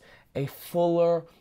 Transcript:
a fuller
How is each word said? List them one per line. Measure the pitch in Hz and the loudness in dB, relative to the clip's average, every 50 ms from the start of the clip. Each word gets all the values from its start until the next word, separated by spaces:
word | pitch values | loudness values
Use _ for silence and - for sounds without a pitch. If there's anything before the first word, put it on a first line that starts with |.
| - - - - _ _ _ | -20 -20 -20 -20 _ _ _
a | - 139 | -6 -6
fuller | 135 - - - - - 175 175 175 170 170 170 170 170 165 160 - - _ | -6 -8 -12 -16 -6 -2 0 2 2 4 4 4 2 2 0 -2 -8 -18 _